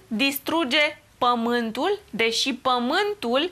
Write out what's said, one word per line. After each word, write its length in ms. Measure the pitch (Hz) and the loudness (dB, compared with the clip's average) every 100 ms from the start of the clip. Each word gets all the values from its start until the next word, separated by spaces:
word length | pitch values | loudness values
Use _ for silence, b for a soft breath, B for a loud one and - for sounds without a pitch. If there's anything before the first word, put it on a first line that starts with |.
| - | -6
distruge 920 | 214 277 277 - 320 254 302 302 - _ _ | -2 -2 -2 -2 -2 0 2 0 -2 _ _
pământul, 800 | 247 240 233 240 226 240 359 415 - | 2 2 0 0 -2 -2 -2 -2 -4
deși 440 | 208 226 226 269 | -2 0 0 -2
pământul 960 | 240 262 247 247 359 415 403 240 262 359 | -2 0 0 2 0 0 -4 -2 0 -2